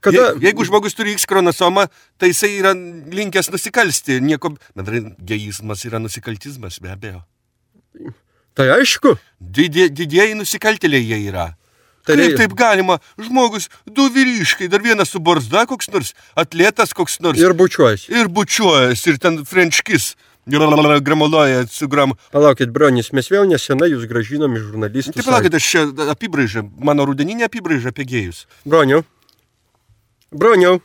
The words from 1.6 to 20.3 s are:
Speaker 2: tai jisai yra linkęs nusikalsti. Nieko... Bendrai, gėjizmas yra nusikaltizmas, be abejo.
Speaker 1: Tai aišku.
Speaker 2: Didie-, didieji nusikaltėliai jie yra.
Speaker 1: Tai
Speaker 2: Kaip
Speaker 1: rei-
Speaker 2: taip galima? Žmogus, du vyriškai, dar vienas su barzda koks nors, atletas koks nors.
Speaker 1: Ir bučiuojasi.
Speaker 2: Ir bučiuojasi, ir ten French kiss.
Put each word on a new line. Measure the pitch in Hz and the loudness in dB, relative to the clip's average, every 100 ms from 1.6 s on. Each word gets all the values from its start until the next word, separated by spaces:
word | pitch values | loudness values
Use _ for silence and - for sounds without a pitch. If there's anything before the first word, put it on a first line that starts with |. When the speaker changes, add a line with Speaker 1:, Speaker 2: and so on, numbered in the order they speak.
| 180 185 190 _ _ _ | 2 2 -2 _ _ _
Speaker 2:
tai | 180 | 0
jisai | 175 208 202 | 2 -2 0
yra | 190 185 175 170 143 | 0 0 -6 -18 -12
linkęs | 185 208 190 175 | -8 -4 -4 -4
nusikalsti. | 185 - 247 214 139 - 131 | -6 -4 -2 0 -2 -2 -2
Nieko... | 135 151 170 147 _ | 0 -2 -4 -8 _
Bendrai, | - 98 117 110 92 | -14 -6 -6 -8 -16
gėjizmas | 90 110 104 101 107 104 | -8 -8 -8 -12 -10 -10
yra | 123 113 | -8 -8
nusikaltizmas, | 113 - 110 107 143 139 101 - | -8 -10 -12 -14 -14 -18 -16 -16
be | 90 | -16
abejo. | 95 107 92 82 _ _ _ _ _ _ - - - _ _ _ - | -16 -16 -16 -20 _ _ _ _ _ _ -20 -20 -20 _ _ _ -2
Speaker 1:
Tai | 135 170 | 2 4
aišku. | 269 - - 202 _ _ | 2 2 2 2 _ _
Speaker 2:
Didie-, | 90 95 180 156 185 | -10 -2 0 2 0
didieji | 143 165 160 214 214 | 0 -2 2 2 0
nusikaltėliai | 196 - 214 220 175 139 | -8 -4 -2 0 0 0
jie | 113 110 101 | 0 -4 -6
yra. | 92 85 82 _ _ _ _ - | -6 -8 -10 _ _ _ _ 0
Speaker 1:
Tai | |
Speaker 2:
Kaip | 156 | 2
Speaker 1:
rei- | 170 156 | 4 2
Speaker 2:
taip | 220 | 0
galima? | - 240 196 185 175 _ - | 2 2 2 2 -2 _ -18
Žmogus, | 220 254 240 214 - _ - | -4 0 0 -2 -10 _ -10
du | 214 277 | 0 0
vyriškai, | 247 262 240 165 - 180 | 2 0 0 -2 -2 0
dar | 196 | 0
vienas | 226 220 185 | 2 0 0
su | 196 | -2
barzda | 165 170 113 170 233 | 0 0 2 0 0
koks | 254 - | -4 -4
nors, | 196 127 - _ - | -4 -6 -12 _ -4
atletas | 165 165 190 214 214 | -4 2 2 2 -2
koks | - 175 - | 0 -4 -2
nors. | 170 143 | -2 4
Speaker 1:
Ir | 175 170 | 4 4
bučiuojasi. | 185 - 135 104 - | 2 4 2 2 -2
Speaker 2:
Ir | 226 220 | 0 0
bučiuojasi, | 175 208 - 208 151 123 123 - | 0 -2 0 2 4 2 0 -2
ir | 143 | 0
ten | 180 165 | 0 -2
French | 143 185 170 - | -4 0 2 0
kiss. | - 180 - - _ | -2 -2 -4 -10 _